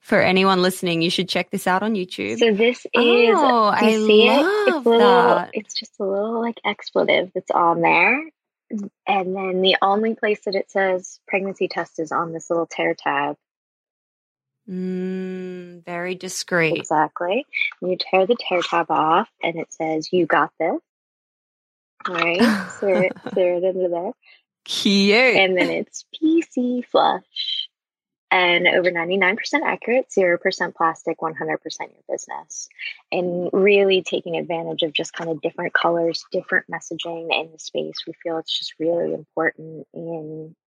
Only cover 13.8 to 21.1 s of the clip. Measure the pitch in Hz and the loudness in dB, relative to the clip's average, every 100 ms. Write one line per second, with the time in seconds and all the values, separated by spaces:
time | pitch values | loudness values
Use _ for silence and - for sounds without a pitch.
13.8 | _ _ _ _ _ _ _ _ - 185 | _ _ _ _ _ _ _ _ -12 -8
14.8 | 185 185 185 185 185 185 185 180 180 175 | -6 -4 -4 -6 -6 -8 -10 -12 -14 -18
15.8 | 170 175 175 185 185 - - 180 160 170 | -10 -8 -6 -6 -8 -10 -2 2 2 2
16.8 | - 151 151 - 175 214 294 - - - | 0 2 2 0 -2 -2 -4 -6 -6 -4
17.8 | 180 180 - 185 190 240 - 180 165 170 | -4 -4 0 2 4 0 0 -2 0 -2
18.8 | 165 147 156 170 220 _ 165 165 - - | 0 0 4 2 0 _ -6 -6 -10 -8
19.8 | 160 156 156 180 165 165 156 _ 160 285 | -4 -4 0 0 2 2 0 _ -2 -2
20.8 | _ _ _ | _ _ _